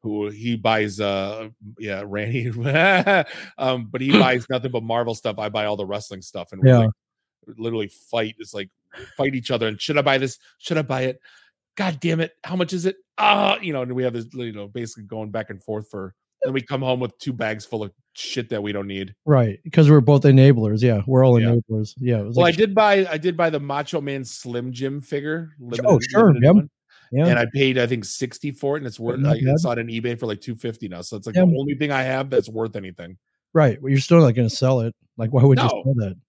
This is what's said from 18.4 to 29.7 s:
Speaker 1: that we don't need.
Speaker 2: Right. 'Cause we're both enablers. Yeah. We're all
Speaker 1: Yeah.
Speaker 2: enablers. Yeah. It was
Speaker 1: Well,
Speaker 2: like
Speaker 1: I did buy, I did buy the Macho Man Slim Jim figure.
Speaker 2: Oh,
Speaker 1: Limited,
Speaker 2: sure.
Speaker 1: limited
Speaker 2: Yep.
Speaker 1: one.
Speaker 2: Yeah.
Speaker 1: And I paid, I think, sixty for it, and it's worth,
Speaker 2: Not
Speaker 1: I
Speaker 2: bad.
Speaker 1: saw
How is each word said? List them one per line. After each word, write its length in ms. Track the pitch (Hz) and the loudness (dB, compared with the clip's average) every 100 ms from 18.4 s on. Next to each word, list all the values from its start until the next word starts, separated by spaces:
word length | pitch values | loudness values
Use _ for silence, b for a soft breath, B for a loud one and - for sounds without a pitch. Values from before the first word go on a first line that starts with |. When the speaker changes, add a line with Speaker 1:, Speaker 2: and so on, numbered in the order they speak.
| 110 | -6
Speaker 1:
that 120 | 110 | -6
we 100 | 104 | -4
don't 140 | 101 98 | -6 -6
need. 280 | 98 95 - | -8 -10 -8
Speaker 2:
Right. 360 | - 139 113 98 165 | 2 2 2 -4 0
'Cause 180 | 165 147 | 6 8
we're 100 | 151 | 8
both 220 | 120 143 | 6 4
enablers. 600 | 139 131 135 120 110 107 | 6 8 8 6 2 2
Yeah. 200 | 123 107 113 | 2 0 2
We're 180 | 131 | 4
all 160 | 131 120 | 6 6
Speaker 1:
Yeah. 140 | 117 117 - | 4 2 0
Speaker 2:
enablers. 240 | 110 107 - | -6 -6 -6
Yeah. 220 | 123 113 | -2 -2
It 60 | 104 | 0
was 100 | 117 | 2
Speaker 1:
Well, 80 | |
Speaker 2:
like 100 | 175 | 2
Speaker 1:
I 20 | 165 | 4
did 180 | 214 | 2
buy, 320 | 196 214 202 185 | 4 4 4 0
I 120 | 156 | -2
did 180 | 175 170 | -4 0
buy 140 | 170 | 0
the 100 | 151 | -2
Macho 400 | 143 143 143 165 | -4 -6 -4 -6
Man 240 | 139 139 | -6 -8
Slim 480 | 123 - 127 120 127 | -8 -10 -8 -8 -8
Jim 280 | 123 135 143 | -6 -6 -8
figure. 500 | 135 147 147 160 160 147 | -8 -8 -6 -8 -8 -16
Speaker 2:
Oh, 40 | |
Speaker 1:
Limited, 460 | 120 120 127 139 120 | -10 -4 2 2 4
Speaker 2:
sure. 160 | 208 214 | 4 6
Speaker 1:
limited 160 | 127 | 6
Speaker 2:
Yep. 100 | 131 | 6
Speaker 1:
one. 160 | 202 147 _ _ b b | 6 4 _ _ b b
Speaker 2:
Yeah. 140 | 127 170 | 0 2
Speaker 1:
And 100 | 120 | 2
I 80 | 117 | 0
paid, 240 | 139 135 127 | 0 2 2
I 80 | 120 | 0
think, 180 | 123 | -2
sixty 460 | 98 - 127 - 147 | -4 -6 -6 -6 -10
for 260 | - 139 147 | -6 -6 -4
it, 40 | |
and 60 | 131 | -8
it's 140 | 110 | -8
worth, 180 | 117 127 | -6 0
Speaker 2:
Not 160 | 143 143 | 0 2
Speaker 1:
I 40 | |
Speaker 2:
bad. 160 | 131 151 | 2 2
Speaker 1:
saw 120 | 165 | 2